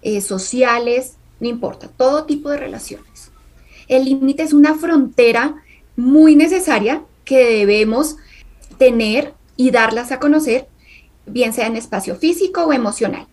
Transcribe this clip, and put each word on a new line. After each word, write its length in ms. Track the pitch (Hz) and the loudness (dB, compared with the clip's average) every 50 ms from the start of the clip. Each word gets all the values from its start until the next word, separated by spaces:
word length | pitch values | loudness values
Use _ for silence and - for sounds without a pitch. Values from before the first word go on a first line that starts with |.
eh, 180 | _ 214 214 202 | _ -6 -6 -6
sociales, 960 | 190 - 196 190 185 - - 254 254 247 233 240 240 233 240 247 262 - _ _ _ _ _ _ | -6 -6 -8 -8 -8 -8 0 0 2 2 2 -2 -2 -2 -2 -4 -4 -8 _ _ _ _ _ _
no 80 | 226 240 | -8 -8
importa, 400 | 233 240 - - - - - - | -8 -6 -8 -10 -10 -12 -20 -20
todo 360 | _ _ 254 262 285 302 311 | _ _ 0 0 0 -2 -2
tipo 260 | 302 294 294 - 285 | -4 -6 -6 -4 -8
de 60 | 285 285 | -8 -8
relaciones. 720 | 269 - - - - - 202 - - _ _ - - _ _ _ _ _ _ _ _ _ - - - _ | -8 -12 -14 -14 -16 -16 -18 -20 -20 _ _ -20 -20 _ _ _ _ _ _ _ _ _ -20 -20 -6 _
El 160 | 254 262 269 | 0 0 2
límite 380 | 262 269 269 269 269 277 - | 0 -2 0 0 -2 -2 -2
es 100 | 320 311 | -2 2
una 220 | 302 294 285 302 311 | 4 4 4 4 4
frontera 840 | 311 320 339 330 294 262 - - - 240 233 226 226 247 302 302 - _ _ _ _ _ _ _ | -2 -2 0 2 2 0 0 2 2 2 2 2 0 -2 -4 -6 -10 _ _ _ _ _ _ _
muy 400 | - 240 254 277 311 311 311 302 | -4 0 4 6 6 8 8 8
necesaria 680 | 285 320 330 370 370 370 320 262 214 202 226 294 320 - _ _ _ _ | 6 4 4 2 -2 0 0 -2 0 0 -2 -4 -4 -6 _ _ _ _
que 200 | - 269 262 247 233 226 214 | 0 2 4 4 4 2 2
debemos 580 | 208 202 208 214 214 220 220 247 302 311 - - - _ - - - - _ _ - - - - | 2 2 2 2 0 0 0 -2 -2 -4 -6 -14 -20 _ -20 -20 -20 -20 _ _ -20 -20 0 2
tener 560 | 269 254 240 233 220 214 214 262 294 294 - _ _ _ _ | 4 4 4 2 -2 -2 -2 -2 -4 -6 -12 _ _ _ _
y 140 | - 254 254 | -2 0 2
darlas 420 | 247 233 220 220 214 233 247 247 | 2 2 0 0 -2 -6 -6 -8
a 60 | 269 254 | -8 -4
conocer, 480 | - 294 294 311 311 262 220 254 254 _ _ _ _ _ - - _ _ _ _ _ | 0 0 0 2 0 0 -4 -4 -4 _ _ _ _ _ -20 -20 _ _ _ _ _
bien 260 | - 208 240 247 226 | -10 -4 -2 -2 -2
sea 140 | 226 - 226 | -2 -4 -4
en 100 | 226 226 | -4 -4
espacio 400 | 226 226 - - 196 - - - | -8 -8 -8 -10 -8 -8 -8 -8
físico 480 | - - 320 349 339 392 370 370 349 339 | -2 -2 -2 0 0 -2 -4 -2 -4 -2
o 80 | 311 | -2
emocional 540 | 285 247 233 208 214 - 226 185 - - - _ | -2 -2 -2 -4 -4 -4 -4 -4 -4 -8 -14 _